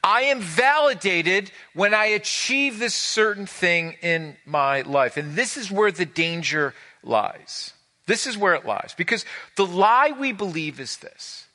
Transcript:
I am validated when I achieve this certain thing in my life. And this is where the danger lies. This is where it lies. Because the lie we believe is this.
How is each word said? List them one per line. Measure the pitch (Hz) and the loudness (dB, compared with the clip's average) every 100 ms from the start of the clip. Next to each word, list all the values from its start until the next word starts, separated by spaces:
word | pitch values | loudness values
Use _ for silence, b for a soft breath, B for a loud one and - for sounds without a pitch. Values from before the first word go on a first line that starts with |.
I | 190 220 | 4 4
am | 269 269 | 4 0
validated | 185 160 262 294 294 220 196 180 165 190 190 B B | -2 2 4 4 2 2 0 0 2 0 -2 B B
when | 156 202 | 0 2
I | 214 214 | 4 2
achieve | 208 208 - - 262 277 214 | 0 -2 -4 -2 0 -2 -2
this | 233 | -4
certain | - - - 220 202 196 | -4 -4 0 0 0 -8
thing | - 180 170 165 165 | -2 2 2 -2 -6
in | 175 165 156 143 | -2 0 -2 -14
my | - 147 139 139 | -4 0 2 0
life. | - 139 127 147 | 0 2 2 0
And | 151 151 | -6 -4
this | 240 - | -4 -4
is | 208 | -6
where | 190 208 | 2 2
the | 170 175 | 2 -6
danger | - 165 170 170 151 143 - B B | -2 -2 -2 -4 -2 -2 -4 B B
lies. | - 113 104 - - - - - _ _ - | 0 0 0 -6 -14 -14 -14 -16 _ _ -2
This | 226 269 | -2 -2
is | 214 | -2
where | 202 | 2
it | 165 - | 2 0
lies. | 101 - - | -6 -6 -6
Because | 180 226 - B B | -2 -2 -4 B B
the | - 190 | -2 0
lie | 175 202 240 294 | 4 6 6 4
we | 269 269 | 2 -6
believe | 208 202 160 156 135 | -4 -4 -4 -6 -8
is | 131 - | -12 -12
this. | - _ - - - | -14 _ -18 -18 -20